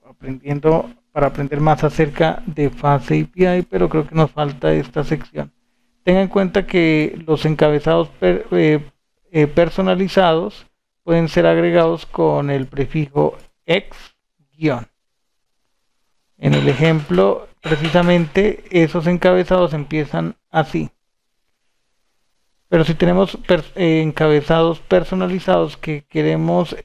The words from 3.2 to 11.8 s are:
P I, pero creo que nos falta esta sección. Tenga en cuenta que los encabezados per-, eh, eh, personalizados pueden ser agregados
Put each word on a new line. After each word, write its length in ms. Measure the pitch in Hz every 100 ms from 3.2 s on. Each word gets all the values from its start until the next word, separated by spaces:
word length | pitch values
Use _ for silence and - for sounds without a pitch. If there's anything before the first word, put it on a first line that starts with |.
| 156
P 280 | 180 185 180
I, 40 |
pero 280 | 180 185 175
creo 180 | 156 151
que 60 |
nos 160 | 160 151
falta 420 | 151 147 143 156
esta 320 | 156 147 156
sección. 480 | 143 151 - 151 147 _ _ _ _ _
Tenga 180 | - 185
en 60 | 190
cuenta 380 | 196 185 196 180
que 560 | 185 165 156 151 - 160
los 180 | 151
encabezados 640 | 156 151 151 147 156 165 156
per-, 380 | - 185 180 -
eh, 300 | 180 156 151 151 _ _ _ _
eh, 160 | 160 147
personalizados 1200 | 156 170 - 185 185 190 - 180 160 208 - - _ _ _
pueden 260 | - 170 160
ser 160 | 175 170
agregados 600 | 165 170 170